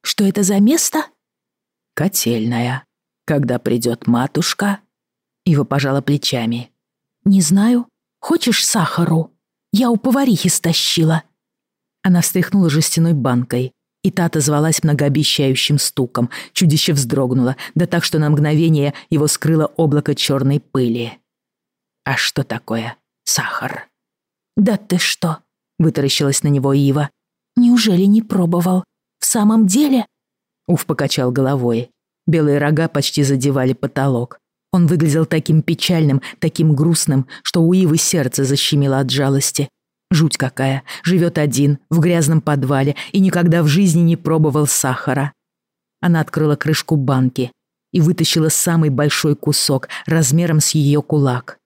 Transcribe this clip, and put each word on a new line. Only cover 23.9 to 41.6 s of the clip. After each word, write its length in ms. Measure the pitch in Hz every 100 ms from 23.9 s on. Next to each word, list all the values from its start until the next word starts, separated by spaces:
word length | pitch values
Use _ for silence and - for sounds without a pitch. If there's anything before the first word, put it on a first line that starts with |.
| _ _ _ _ _ _ -
"Да 200 | 208 202
ты 200 | - 180
что?" 420 | - - 170 156 _ _ _ _
вытаращилась 640 | 160 - 139 - 143 139
на 60 | 143
него 240 | 143 135
Ива. 360 | 139 139 139 143 _ _ _ _ -
"Неужели 480 | 240 240 220 180
не 180 | 196 214
пробовал? 600 | 220 190 170 175 175 185 - _ _ _
В 60 | -
самом 400 | 240 208 220 202
деле?" 400 | 208 294 262 - _ _ _ _ _ -
Уф 180 | 170 -
покачал 460 | 151 139 - 127
головой. 580 | 127 135 139 120 113 120 _ _ _ -
Белые 300 | 165 151 143
рога 300 | 147 156 165
почти 340 | 143 - -
задевали 500 | 139 135 139 139 127
потолок. 680 | 123 135 - 139 123 120 - _ _ _
Он 140 | 185 170
выглядел 380 | 170 160 151 156
таким 360 | 165 - 156
печальным, 600 | - 160 - 170 151 135 - -
таким 360 | 160 - 160 139
грустным, 520 | 160 165 - 135 131 -
что 180 | - 180
у 120 | 165
Ивы 240 | 185 180 160
сердце 460 | - 175 127 143
защемило 560 | 135 139 - 147 139 135
от 100 | 131
жалости. 600 | 135 139 139 - - - _ _ _ _
Жуть 240 | 160 160 -
какая. 460 | 127 - 135 135 - -
Живёт 380 | - 185 175 170
один, 400 | 147 120